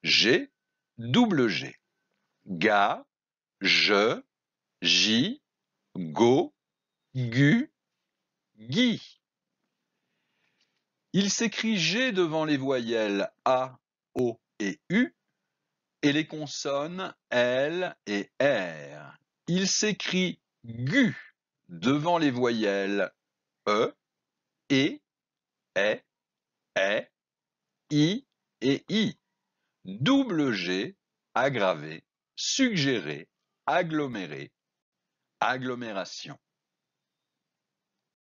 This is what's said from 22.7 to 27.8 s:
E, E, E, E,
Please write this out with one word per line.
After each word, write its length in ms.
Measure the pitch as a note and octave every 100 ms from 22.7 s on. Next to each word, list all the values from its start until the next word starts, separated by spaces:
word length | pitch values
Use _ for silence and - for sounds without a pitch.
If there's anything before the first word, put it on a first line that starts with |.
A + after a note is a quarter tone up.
| G2 G2 G2+ F#2 _ _ _ _ _ -
E, 260 | G#2 C3+ - _ _ _ _ _ _ _
E, 280 | C3+ D3 D4 _ _ _ _ _ _ _ F#2+
E, 220 | G#2 - _ _ _ _ _ _ _ G2
E, 280 | F#2+ G#2+ - _ _ _ _ _ _ _